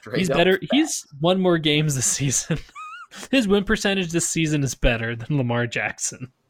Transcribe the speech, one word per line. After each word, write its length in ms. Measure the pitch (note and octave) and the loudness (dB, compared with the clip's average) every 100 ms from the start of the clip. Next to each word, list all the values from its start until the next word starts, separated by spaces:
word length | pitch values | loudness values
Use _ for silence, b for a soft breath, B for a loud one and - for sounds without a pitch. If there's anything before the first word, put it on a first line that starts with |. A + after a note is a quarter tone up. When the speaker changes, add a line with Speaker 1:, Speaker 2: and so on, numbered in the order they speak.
Speaker 1:
Straight 180 | G#2+ B2+ | -6 -2
Speaker 2:
He's 100 | F3+ | 0
Speaker 1:
up 80 | C#3 | 2
Speaker 2:
better. 140 | F3+ | 2
Speaker 1:
fact. 140 | F#3+ D#3+ | 2 2
Speaker 2:
He's 360 | C4 D#4+ - - C#3 | 0 2 -4 -10 -2
won 220 | E3+ F#3+ | 2 4
more 160 | F#3 E3 | 4 2
games 380 | D3+ D3+ D#3 C3 | 2 2 2 0
this 100 | - | -2
season. 540 | - C3+ - - D3+ - - - | 0 0 -2 -2 -6 -6 -16 -16
<laughs> 380 | - - - - | -16 -18 -16 0
His 160 | C4+ G3+ | 0 4
win 160 | G3+ | 2
percentage 480 | G3 G#3 G3+ G3 E3+ | 2 0 0 0 -2
this 180 | E3 - | -2 -2
season 340 | E3 D#3 D3+ | 0 0 0
is 120 | C3+ - | -2 0
better 400 | C3 A2+ A2+ A#2 | 0 0 -4 -6
than 200 | A#2 C#3+ | -2 0
Lamar 280 | B2 A#2+ A#2+ | 0 0 -2
Jackson. 640 | A#2+ G#2+ - - - B2+ _ | -2 -6 -6 -8 -8 -18 _